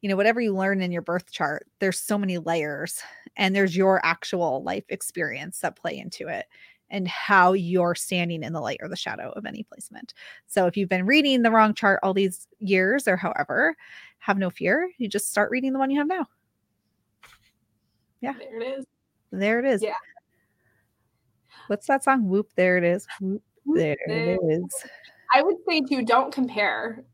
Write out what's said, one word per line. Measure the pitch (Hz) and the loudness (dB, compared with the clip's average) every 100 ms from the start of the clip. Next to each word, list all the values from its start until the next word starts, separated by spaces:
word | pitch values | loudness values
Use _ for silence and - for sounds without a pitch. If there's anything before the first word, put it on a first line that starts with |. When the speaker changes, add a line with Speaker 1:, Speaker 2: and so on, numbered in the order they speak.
Speaker 1:
you | 208 | -2
know, | 190 | 2
whatever | 202 233 | 4 2
you | 233 | 0
learn | 190 190 196 | 0 0 0
in | 185 | 0
your | 175 | -4
birth | 170 175 - | -4 -6 -6
chart, | - 156 147 - _ | -4 -4 -4 -12 _
there's | 196 175 | -2 -2
so | - 208 | -2 -2
many | 196 180 | -2 -4
layers, | 160 165 151 147 170 - - - - - | -2 -2 -2 -6 -8 -10 -12 -20 -20 -2
and | 196 196 | 0 4
there's | 196 170 | 2 4
your | 190 190 | 4 4
actual | - 165 - 175 165 135 | 2 -2 -4 -2 -2 -2
life | 165 190 - | -4 -6 -6
experience | 175 - - 156 123 156 - | -10 -8 -6 -6 -6 -12 -6
that | 180 - | -8 -6
play | 170 143 | -8 -8
into | 175 - 151 | -12 -12 -8
it | - - _ - _ _ | -8 -8 _ -20 _ _
and | 202 180 | -6 -6
how | - - 202 180 | -6 4 6 6
you're | 190 170 180 175 | 4 2 2 2
standing | 175 - 180 170 165 | 0 -2 -2 -2 -4
in | 147 | -6
the | 165 | -6
light | 117 110 | -6 -6
or | - | -8
the | - | -8
shadow | - - - - | -8 -8 -10 -10
of | |
any | - - | -10 -12
placement. | 214 - - - 247 - - - _ | -14 -16 -20 -18 -20 -20 -20 -20 _
So | - 180 | 0 2
if | 175 | 2
you've | 185 | -2
been | 185 | 0
reading | 185 294 285 262 | 4 4 4 4
the | 233 | 4
wrong | 226 214 | 6 4
chart | 214 214 196 | 4 2 4
all | 196 | 2
these | 190 196 180 - _ | 2 0 -2 -16 _
years | 202 190 185 269 262 | 0 2 4 2 0
or | 180 | 0
however, | 175 - - - 302 320 - - - _ | -2 -4 -2 0 0 -2 -12 -20 -20 _
have | - 196 | -2 0
no | 185 | 0
fear. | - 175 247 359 - | -2 0 2 0 -4
You | 226 | -4
just | 202 - | -4 -2
start | - 208 | 0 0
reading | 254 262 | 0 -2
the | 262 | 0
one | 269 | 0
you | 277 | 0
have | 294 | 0
now. | 370 294 _ _ _ _ _ _ _ _ _ - _ _ _ _ _ _ _ _ _ | -2 -6 _ _ _ _ _ _ _ _ _ -20 _ _ _ _ _ _ _ _ _
Yeah. | 247 254 | -10 -10
Speaker 2:
There | 269 226 | -12 -10
it | 240 269 | -8 -8
is. | 262 _ _ _ _ | -12 _ _ _ _
Speaker 1:
There | 190 202 233 | -4 0 0
it | 262 | 2
is. | 220 | 0
Speaker 2:
Yeah. | 214 180 - - _ _ _ _ _ _ _ _ _ _ _ _ _ - - | 0 -6 -12 -20 _ _ _ _ _ _ _ _ _ _ _ _ _ -20 -6
Speaker 1:
What's | 208 - | -6 0
that | 269 | 0
song? | 277 269 208 | 2 2 4
Whoop, | 190 208 - | 0 0 2
there | 185 180 | 4 4
it | |
is. | 175 180 - - | 4 0 -4 -8
Whoop, | 190 202 _ _ | -6 -6 _ _
Speaker 2:
Whoop, | 269 311 | 0 2
Speaker 1:
there | 156 147 - | 2 0 -2
Speaker 2:
there | 160 160 | -2 0
Speaker 1:
it | 185 175 | 0 0
is. | 156 180 - - - - _ _ | 0 -2 -10 -14 -20 -20 _ _
Speaker 2:
I | 262 | 4
would | 320 370 - | 4 0 0
say | 330 | -2
too, | 262 277 | 0 -2
don't | 226 240 269 | 2 2 2
compare. | 277 254 202 202 214 220 226 - | -2 -4 0 -2 0 -6 -10 -16